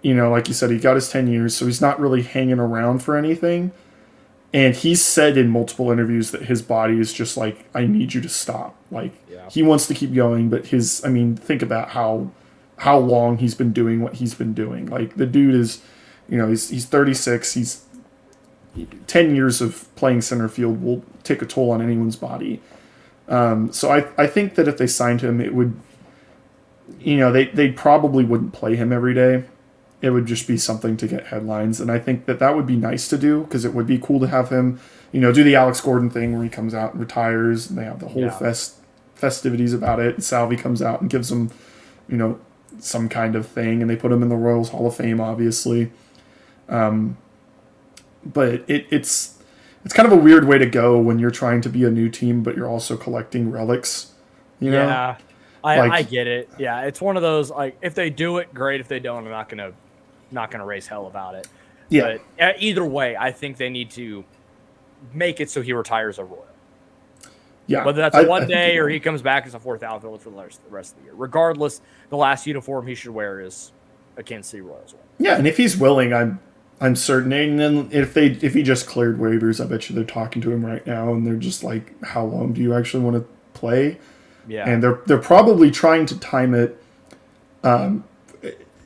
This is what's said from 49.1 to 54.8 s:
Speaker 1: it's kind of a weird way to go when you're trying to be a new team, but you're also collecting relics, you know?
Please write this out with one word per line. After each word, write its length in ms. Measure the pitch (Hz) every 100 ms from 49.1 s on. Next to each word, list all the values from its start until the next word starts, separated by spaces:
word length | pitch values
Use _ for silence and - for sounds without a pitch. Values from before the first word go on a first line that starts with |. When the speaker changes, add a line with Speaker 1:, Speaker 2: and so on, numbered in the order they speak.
| - - - _ _ - _
Speaker 1:
it's 100 | -
kind 120 | - 226
of 20 |
a 80 | 190
weird 260 | 151 160 139
way 120 | 139
to 80 | 123
go 320 | 123 120 120
when 200 | 117 117
you're 120 | 120
trying 300 | 120 123 120
to 60 | 120
be 160 | 123
a 60 | 123
new 180 | 113 113
team, 340 | 113 120 120
but 140 | 113 120
you're 120 | 120
also 280 | 117 - 113
collecting 540 | - 120 104 123 113
relics, 640 | 110 113 120 - - - _ _ _ _ _
you 100 | 135
know? 160 | 139